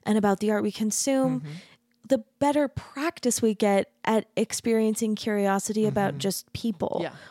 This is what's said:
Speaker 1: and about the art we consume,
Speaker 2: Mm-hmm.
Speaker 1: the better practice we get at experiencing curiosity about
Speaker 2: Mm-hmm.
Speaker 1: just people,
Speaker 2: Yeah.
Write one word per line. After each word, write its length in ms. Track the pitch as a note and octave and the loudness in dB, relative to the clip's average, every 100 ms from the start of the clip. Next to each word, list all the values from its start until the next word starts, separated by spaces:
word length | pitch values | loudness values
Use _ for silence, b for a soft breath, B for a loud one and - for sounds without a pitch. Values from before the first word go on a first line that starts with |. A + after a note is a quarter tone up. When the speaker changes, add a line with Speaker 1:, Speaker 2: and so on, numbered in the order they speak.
| - | 0
Speaker 1:
and 120 | G#3+ | 2
about 200 | G3+ G3 | 2 2
the 120 | G#3 | 0
art 100 | G#3 | 0
we 80 | G#3+ | -2
consume, 680 | - G#3+ - - C4+ C4 B3+ | -2 -2 -2 0 2 0 -2
Speaker 2:
Mm-hmm. 100 | D3+ E3 B B _ _ - | -6 -12 B B _ _ -2
Speaker 1:
the 160 | C4 - _ | -2 -2 _
better 280 | C#4+ D4 C#4 | 0 2 0
practice 720 | - - C#4 D#4+ - B3 - | -4 -12 -6 -6 -2 -2 2
we 140 | A3+ G3+ | 0 2
get 360 | G#3 G3 - _ - | 4 4 0 _ 0
at 220 | A3 - - | 0 0 -2
experiencing 800 | A3 - A#3 A3 A3 G#3 A3 G#3+ | -2 -2 0 2 2 0 -2 -2
curiosity 720 | A3+ G#3 G3 G3 - G#3+ G#3+ | -2 0 2 2 0 0 0
about 240 | G3+ G3 | 2 0
Speaker 2:
Mm-hmm. 80 | C#3+ | -2
Speaker 1:
just 340 | G3 - - | -4 -4 -8
people, 460 | - A#3 F#3+ - - | -6 -6 -4 -4 -4
Speaker 2:
Yeah. 120 | D3+ B B | -4 B B